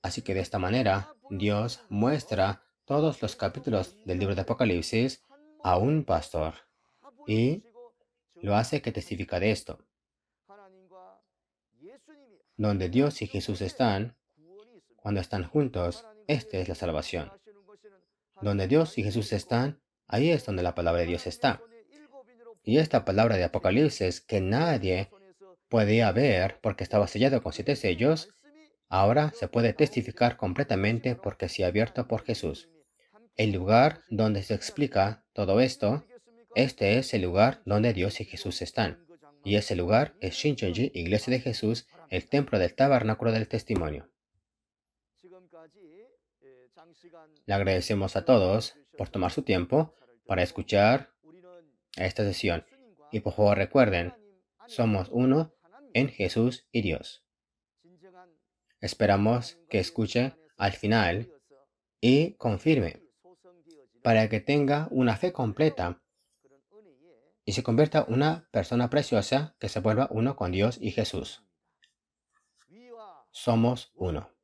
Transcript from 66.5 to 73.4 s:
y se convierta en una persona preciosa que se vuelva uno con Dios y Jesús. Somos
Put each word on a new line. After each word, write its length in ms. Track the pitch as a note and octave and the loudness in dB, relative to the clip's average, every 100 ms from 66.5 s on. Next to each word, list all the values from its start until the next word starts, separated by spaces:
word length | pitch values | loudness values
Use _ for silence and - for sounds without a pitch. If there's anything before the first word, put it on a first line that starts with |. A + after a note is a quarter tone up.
| C#3 _ G#3 G3+ C3 E3 _ _ _ | _ _ -20 -20 _ _ _ _ _
y 100 | - | -6
se 100 | G#2 | -6
convierta 420 | B2 A2+ D3+ D#3 - | 0 2 4 2 0
en 60 | |
una 340 | A#2+ D3+ E3 _ | 2 0 0 _
persona 380 | A2+ F#2 A#2+ B2 | -4 0 0 2
preciosa 640 | D3 C#3+ A2+ G2+ C3 D#3 _ | 0 0 -2 0 -2 -2 _
que 100 | G#2 | -8
se 100 | A2 | -2
vuelva 280 | G2+ G#2+ C#3 | 0 2 0
uno 240 | A2 A#2+ B2+ | 0 -2 -2
con 160 | F2+ | -4
Dios 260 | F2+ G#2+ - | 0 0 0
y 120 | G#2+ | -6
Jesús. 520 | G#2 G#2+ G2 - - _ _ _ _ _ _ _ _ _ _ _ _ _ F#3+ B3 A#3 G#3 D#3 A#2+ | -2 -2 -4 -8 -16 _ _ _ _ _ _ _ _ _ _ _ _ _ -20 -20 -20 -20 -20 _
Somos 600 | - | -6